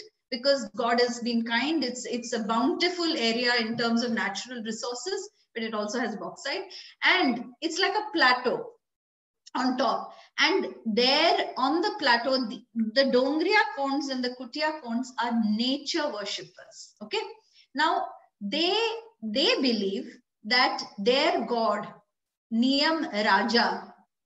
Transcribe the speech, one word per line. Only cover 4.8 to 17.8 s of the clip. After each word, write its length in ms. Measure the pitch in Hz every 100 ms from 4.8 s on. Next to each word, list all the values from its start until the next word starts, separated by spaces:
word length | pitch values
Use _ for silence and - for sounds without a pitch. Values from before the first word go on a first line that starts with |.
| - 247 370 392 - _ _
but 100 | 233
it 100 | 220
also 260 | 214 208 240
has 160 | 226 185
bauxite. 480 | 170 - 277 381 - - - -
And 420 | 294 359 302 214 - -
it's 180 | 320 359
like 140 | 392
a 180 | 415 415 339
plateau 560 | 262 247 247 180 - - _ _ _ _ _ _ - 294
on 220 | 254 262
top. 360 | 247 - - - - -
And 300 | 285 370 240 - 226
there 680 | 208 254 285 339 - - -
on 240 | 262 330
the 140 | 415 -
plateau, 500 | 277 240 254 262 226
the, 140 | - - 226
the 300 | 214 240 277
Dongria 500 | 247 269 311 349 427 440 285
Konds 340 | 277 269 269
and 140 | 254
the 120 | 247 247
Kutia 460 | 254 294 311 -
Konds 320 | 240 233 262 -
are 80 | 240 233 208
nature 640 | 214 247 285 - 330 294
worshippers. 840 | 208 196 - - - - - - -
Okay. 200 | 208 415 403 453 _ _ _
Now, 320 | 262